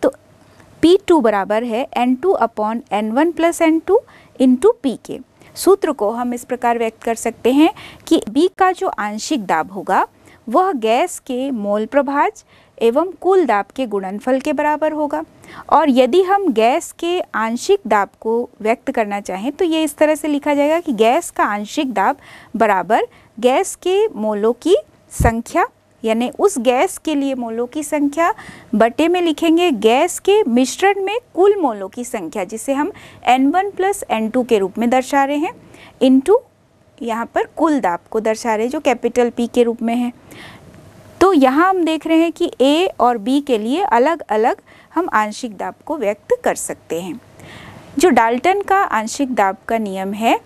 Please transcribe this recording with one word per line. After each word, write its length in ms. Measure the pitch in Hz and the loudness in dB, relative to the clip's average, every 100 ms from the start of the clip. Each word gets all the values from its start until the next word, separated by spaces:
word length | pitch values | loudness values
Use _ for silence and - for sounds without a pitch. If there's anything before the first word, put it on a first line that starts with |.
तो 120 | - - _ _ _ _ - - | -2 -4 _ _ _ _ -20 0
पी 160 | 311 381 - | 4 4 4
टू 140 | 339 | 2
बराबर 420 | 226 208 185 208 | 2 0 -2 -2
है 240 | 240 220 269 - | -2 -4 -4 -2
N 180 | 247 254 | -2 0
two 220 | 359 392 | 0 2
upon 360 | 233 - 214 226 - | 0 -2 -4 -6 -6
N 200 | 196 214 | -4 -2
one 200 | 226 320 | 0 0
plus 300 | 330 330 330 | 2 -2 2
N 180 | 330 320 | 2 0
two 220 | - 403 - - - _ | 2 0 0 -20 -20 _
into 300 | 262 254 403 480 277 | 2 4 4 2 -2
P 120 | 214 - | -6 -10
K। 140 | - - _ - - | -14 -14 _ -20 -4
सूत्र 360 | - 381 339 | 2 2 2
को 180 | 285 202 | -2 -2
हम 240 | 233 247 | -2 -6
इस 100 | 240 | -6
प्रकार 340 | - 247 240 233 | -8 -4 -2 0
व्यक्त 260 | 226 - | -2 -4
कर 120 | - 233 | -6 -4
सकते 380 | - 226 226 | -4 -2 0
हैं 200 | 254 320 - - - - | 4 4 2 -16 -20 0
कि 140 | 330 - | 0 0
B 200 | 233 359 - | 0 0 2
का 140 | 370 | 0
जो 160 | 370 370 | 2 -4
आंशिक 580 | - 208 214 - 311 185 | -4 -8 -8 -4 -6 -2
दाब 260 | 165 156 | -2 -2
होगा 360 | 190 156 196 453 _ - - - | -8 -2 0 0 _ -20 -20 -2
वह 220 | 247 370 | 0 2
गैस 480 | 302 220 233 349 - | 0 0 0 0 -6
के 320 | _ 247 269 | _ -6 -4
मोल 340 | 247 202 208 220 | -4 -2 -4 0
प्रभाज 580 | 277 277 285 330 - _ _ _ - | -2 0 0 -2 -4 _ _ _ -2
एवं 340 | 233 240 359 339 | 0 2 -2 -2
कुल 240 | 349 381 302 | 2 2 4
दाब 200 | 208 - - | 0 -2 -6
के 100 | 262 | -4
गुणनफल 520 | 202 190 202 254 262 | -4 -6 -8 -2 -2
के 140 | 262 | 0
बराबर 380 | 294 294 302 311 | -2 0 0 -2
होगा। 320 | 302 302 302 320 _ - - - | -2 -4 -4 -8 _ -20 -20 0
और 200 | 277 311 | 2 4
यदि 320 | 254 254 359 | 4 4 4
हम 240 | 370 403 381 | 2 2 0
गैस 380 | 214 220 294 - - | 2 2 2 -4 -8
के 200 | 339 359 - - | -4 -4 -4 -4
आंशिक 440 | 226 233 - 403 220 | -4 -6 0 0 2
दाब 220 | 208 196 _ | 0 0 _
को 300 | 220 233 240 _ | -4 -4 -4 _
व्यक्त 300 | 208 233 - | -4 -2 -2
करना 280 | 262 214 202 | -4 -2 -4
चाहें 300 | 202 190 226 | -8 -8 -6
तो 140 | 285 359 | -2 -2
ये 180 | 320 | 0
इस 120 | 320 - | -2 0
तरह 180 | 302 311 | 0 2
से 120 | 311 | -2
लिखा 260 | 285 294 | -4 -2
जाएगा 260 | 285 285 320 | 0 0 0
कि 140 | 339 | -2
गैस 360 | 214 220 277 - | 0 2 2 -2
का 120 | - 247 | -4 -2
आंशिक 480 | 208 208 - 277 | -2 -6 -6 -4
दाब 240 | 202 196 285 - - - 208 | -2 -2 -2 -10 -20 -12 -2
बराबर 520 | 220 190 175 240 466 _ _ - | 0 0 0 0 -2 _ _ -2
गैस 380 | 240 269 392 - | 0 0 -2 -6
के 200 | 359 381 440 | -2 0 0
मोलों 440 | - 214 214 214 240 | -2 -4 -2 -2 -2
की 200 | 294 415 - _ _ | 2 0 0 _ _
संख्या, 540 | - 240 226 233 320 415 _ _ _ | -2 -2 -2 -4 -2 -2 _ _ _
यानी 260 | 220 220 247 - | -4 -2 -2 0
उस 180 | 403 294 | -2 0
गैस 380 | 233 247 370 - | 0 2 0 -2
के 180 | - 302 | -4 -2
लिए 200 | 277 262 | -2 -4
मोलों 300 | 233 226 240 | -6 -6 -8
की 160 | 294 | -8
संख्या 500 | 294 302 285 285 339 440 - - - 214 | -6 -2 -2 0 -2 -2 -10 -20 -6 2
बटे 320 | 226 240 320 | 2 2 0
में 140 | 359 | 2
लिखेंगे 480 | 349 302 330 330 349 | 0 0 2 2 2
गैस 440 | 240 220 240 339 - | 2 2 4 0 -2
के 220 | - 403 381 | 2 2 4
मिश्रण 560 | 233 254 - 381 403 | 2 0 0 0 0
में 140 | 381 440 - | -2 -6 -8
कुल 220 | - 370 415 | 2 2 4
मोलों 300 | 302 214 190 | 0 -4 -10
की 140 | - | -10
संख्या, 400 | 240 220 165 214 | -8 -8 -8 -6
जिसे 300 | 185 220 - | -6 -8 -4
हम 180 | 269 294 - - - - | -2 -2 -6 -20 -8 0
एन 240 | 254 269 | 2 4
वन 180 | 349 403 | 2 -2
प्लस 320 | 370 370 403 - | -2 -2 -2 -4
एन 200 | 220 220 | -4 -2
टू 140 | 247 | -2
के 160 | 247 220 | 2 2
रूप 180 | 190 196 | 0 -2
में 120 | 233 | 0
दर्शा 340 | 254 254 285 | 0 2 0
रहे 140 | 277 294 | 0 0
हैं, 160 | 349 480 - - - _ | -4 -6 -20 -20 -20 _
into 360 | 254 262 269 440 - _ _ _ _ _ | 4 4 4 2 2 _ _ _ _ _
यहाँ 240 | 233 220 233 | -8 -6 -4
पर 220 | 320 440 - | -4 -4 0
कुल 220 | 320 294 | 0 2
दाब 200 | 190 170 _ | 0 -4 _
को 100 | 226 | -4
दर्शा 360 | 220 220 240 220 | -2 -2 -2 -2
रहे 100 | 233 | -2
हैं 60 | |
जो 80 | 302 | -2
कैपिटल 520 | 285 240 240 240 240 | -2 0 0 0 0
P 180 | 233 240 | 0 -2
के 100 | - | 2
रूप 180 | 233 233 | 2 2
में 140 | 226 233 | -4 -2
है। 160 | 240 - - - - - - - - - - - | -4 -8 -20 -20 -20 -20 -20 -20 -20 -20 -20 2
तो 100 | 359 | 4
यहाँ 360 | 370 262 269 359 | 6 4 4 2
हम 140 | 381 330 | 2 0
देख 220 | 320 320 | -2 2
रहे 100 | 320 | 2
हैं 140 | 339 | 2
कि 200 | 320 349 - | 0 -6 0
A 280 | 262 302 370 - | 2 2 0 2
और 180 | 240 240 | 0 0
B 240 | 202 277 285 | 0 -2 0
के 120 | 240 | -2
लिए 260 | 214 294 | 0 -2
अलग-अलग 760 | 403 - 285 330 - 214 226 381 _ - _ - | 0 2 2 0 -4 0 0 -2 _ -20 _ -6
हम 140 | 339 | -2
आंशिक 440 | 220 220 214 247 190 | -2 -2 -6 -12 -10
दाब 180 | 185 - - | -12 -12 -10
को 120 | 311 | -6
व्यक्त 380 | 208 208 _ 494 | -4 -6 _ -2
कर 120 | 240 160 | -2 -4
सकते 460 | - 160 _ 165 | -6 -12 _ -10
हैं। 180 | 180 151 - - - - - - - - | -8 -12 -16 -20 -20 -20 -20 -20 -10 2
जो 120 | 359 | 4
डाल्टन 500 | 240 226 247 339 392 | 4 2 2 0 0
का 200 | 392 392 392 | 0 0 0
आंशिक 400 | 214 220 - 277 247 | -2 -6 -6 -4 0
दाब 220 | 196 190 - | 0 -2 -6
का 100 | 226 | -4
नियम 340 | 214 190 190 202 | -4 -6 -8 -4
है 240 | 226 381 | -2 -2